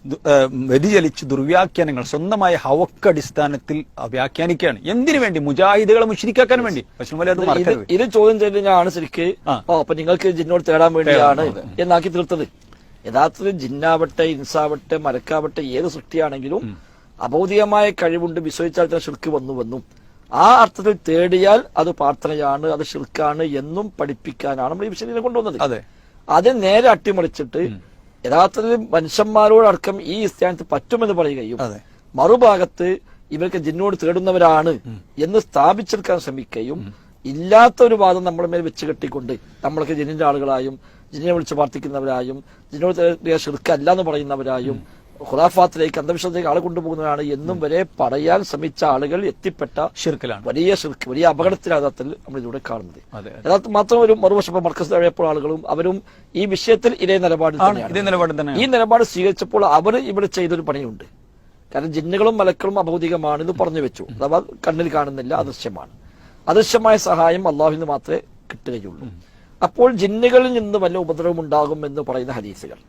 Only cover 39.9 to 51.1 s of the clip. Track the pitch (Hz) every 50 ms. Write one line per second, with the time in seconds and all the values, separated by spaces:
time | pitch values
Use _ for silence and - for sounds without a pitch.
39.9 | 160 147 151 139 156 156 156 147 143 143 139 139 135 131 131 135 135 135 _ -
40.9 | _ - - _ - 147 147 175 175 170 156 - 156 143 147 135 - 139 135 147
41.9 | 139 139 135 135 131 127 127 127 131 139 139 _ - _ _ _ - 147 165 180
42.9 | 180 170 170 170 170 160 - 165 160 156 - 151 143 135 - - 165 143 143 165
43.9 | 180 185 185 160 151 147 147 139 143 135 135 135 131 127 123 135 135 107 - -
44.9 | - - _ - - - 143 - - 135 160 175 - 190 180 170 - 160 160 156
45.9 | 151 160 143 147 175 165 - 185 170 180 170 156 147 175 165 175 170 170 165 160
46.9 | 160 156 156 151 147 147 151 147 143 135 147 160 185 - - 147 156 175 190 -
47.9 | _ - 147 123 127 143 151 160 175 190 202 - - 143 156 160 - - 170 156
48.9 | 135 131 143 143 160 185 202 202 196 - - 190 165 - 147 123 - - 151 170
49.9 | _ - - 165 151 - - 127 113 101 107 113 117 143 165 185 202 180 - 151
50.9 | 135 _ - 127